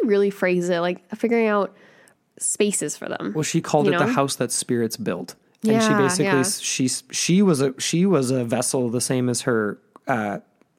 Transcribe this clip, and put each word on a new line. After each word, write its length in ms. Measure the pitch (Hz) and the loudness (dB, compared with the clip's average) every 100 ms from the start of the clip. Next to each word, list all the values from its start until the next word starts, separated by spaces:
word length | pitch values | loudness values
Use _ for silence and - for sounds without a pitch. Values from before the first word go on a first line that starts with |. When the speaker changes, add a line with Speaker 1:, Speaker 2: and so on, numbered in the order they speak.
Speaker 1:
really 260 | 285 202 202 | 2 4 2
phrase 380 | 196 185 180 175 | 0 0 0 0
it? 100 | 175 | 0
Like, 220 | 175 180 - 220 | -2 -4 -10 -4
figuring 320 | 226 233 220 | 0 2 2
out 260 | 208 185 - - _ _ _ _ - | 2 -2 -6 -20 _ _ _ _ -10
spaces 580 | - - 208 196 147 - | -6 -2 -2 -2 -6 -8
for 120 | - | -10
them, 240 | - - | -8 -6
Speaker 2:
Well, 80 | 160 | -4
she 180 | 147 165 | -2 -2
called 260 | 165 156 147 | 0 2 2
Speaker 1:
you 80 | |
Speaker 2:
it 40 | 175 | 2
the 80 | 220 | 0
Speaker 1:
know? 60 | |
Speaker 2:
house 240 | 247 139 - | 2 0 -2
that 140 | 123 | -4
spirits 440 | - - 120 113 - | -4 -2 -2 -2 -4
built. 380 | 113 90 - - _ _ | -6 -6 -8 -16 _ _
And 200 | 220 220 | 0 2
she 80 | 220 | 4
Speaker 1:
Yeah, 80 | 214 | 4
Speaker 2:
basically, 260 | 190 180 | 2 2
Speaker 1:
yeah. 140 | 196 180 | 2 2
Speaker 2:
s-, 200 | 127 - | 0 -2
she, 260 | - - 127 | -4 -2 -2
s-, 160 | - - | -2 -8
she 320 | - - 180 | -4 2 4
was 180 | 202 147 | 4 4
a, 180 | 139 - | 0 -2
she 280 | - 165 196 | -2 0 2
was 240 | 165 123 | 2 2
a 140 | 131 | 0
vessel 440 | 120 113 127 139 123 | 0 -2 -2 0 0
the 120 | 120 | -2
same 280 | - 127 127 | -2 0 0
as 140 | 120 | -2
her, 360 | - 117 104 - _ - - | 0 0 0 -6 _ -14 -4
uh, 300 | 123 104 95 - _ _ | -4 -2 -6 -12 _ _